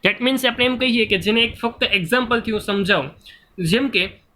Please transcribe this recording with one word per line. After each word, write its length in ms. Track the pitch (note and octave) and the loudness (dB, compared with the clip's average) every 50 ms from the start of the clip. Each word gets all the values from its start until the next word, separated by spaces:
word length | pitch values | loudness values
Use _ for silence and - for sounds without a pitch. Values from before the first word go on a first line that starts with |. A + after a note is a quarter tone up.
| - | 2
That 140 | F#3 G#3 - B3 | 0 0 2 0
means 240 | B3+ C4+ B3+ C4 | 0 0 2 0
આપણે 180 | B3 A#3 A#3+ B3 | -2 0 2 0
એમ 120 | B3+ B3+ A#3 | 0 0 0
કહીએ 260 | B3+ B3+ A#3 A#3 A3 | 0 0 2 2 2
કે 120 | G#3+ G3+ F#3+ | 2 0 0
જેને 220 | E3 G3 G#3+ A#3 | 0 0 2 2
એક 140 | A#3 A3+ - | 2 0 -2
ફક્ત 260 | - - A#3 A#3 - - | -4 -6 -6 -4 -2 -2
એક્ઝામ્પલથી 720 | A3+ G3+ G3 F3 D#3+ A#3+ B3+ B3+ A3+ A#3+ A#3 - A3+ A3 | 0 0 -2 0 0 0 0 2 0 -2 -2 -2 -2 -6
હું 80 | G#3 | -4
સમજાવું, 500 | - - G3+ G3+ G3+ F3+ G#3 E3+ C3 C#3 - - _ - - - _ _ _ - | -4 -2 -2 -2 2 2 2 0 0 -4 -10 -16 _ -20 -20 -20 _ _ _ -6
જેમ 300 | F3+ D#3+ F3+ A#3+ C#4 C4+ | -2 0 2 2 0 0
કે 140 | A3 F#3+ F3+ F#3+ - - _ _ _ | 0 -2 -2 -2 -6 -16 _ _ _